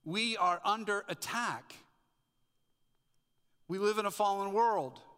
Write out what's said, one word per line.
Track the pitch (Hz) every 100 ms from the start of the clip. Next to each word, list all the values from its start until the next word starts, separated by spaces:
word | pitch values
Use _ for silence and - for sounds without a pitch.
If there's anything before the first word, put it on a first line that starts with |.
We | 160 196 233 220
are | 180 175
under | 202 214 208 202 -
attack. | 180 - 233 226 120 - - _ _ _ _ _ _ _ _ _ _ _ _ _ _ _ _ _ _ -
We | 185
live | 208 214
in | 202
a |
fallen | 190 208 196 196
world. | 202 233 202 131 - -